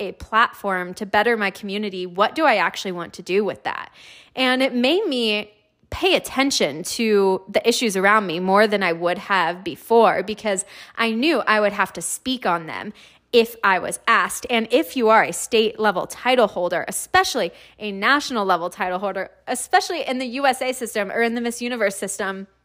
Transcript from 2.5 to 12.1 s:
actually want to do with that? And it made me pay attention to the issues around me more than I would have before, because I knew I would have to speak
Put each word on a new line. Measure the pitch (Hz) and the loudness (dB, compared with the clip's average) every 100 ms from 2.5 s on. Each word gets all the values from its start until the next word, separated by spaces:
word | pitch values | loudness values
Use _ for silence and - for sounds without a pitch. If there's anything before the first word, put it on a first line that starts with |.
| 208 | 4
actually | 175 - 196 | 0 -2 -8
want | 175 165 | -8 -10
to | - | -12
do | 180 190 | -2 0
with | 202 - | 0 -4
that? | - - - - - - - | -8 -8 -12 -20 -20 -20 -12
And | - 262 254 | -2 0 2
it | 269 | 0
made | 247 254 349 | 2 2 2
me | 415 254 226 208 208 _ _ _ _ | 0 0 0 -2 -6 _ _ _ _
pay | - 381 330 | -2 2 2
attention | - - 277 - 165 147 | 0 -2 0 0 -2 -2
to | 180 - 226 202 196 190 - | -8 -2 2 4 4 0 -2
the | - 233 | 0 2
issues | 240 233 190 | 2 0 2
around | 196 214 190 | 4 4 2
me | 165 | -2
more | 185 196 220 | 2 4 4
than | 208 | 2
I | 185 | 0
would | 170 175 180 | 0 -2 -2
have | - 190 170 180 | 0 0 0 -2
before, | 185 131 - 233 208 170 | -8 -10 2 6 6 4
because | 190 208 214 190 - - - - | -2 -6 -4 -4 -6 -16 -12 -4
I | 226 | -2
knew | 226 302 262 - | 0 2 2 2
I | 214 | 2
would | 208 | 2
have | 202 190 | 0 -2
to | - | -4
speak | - | -8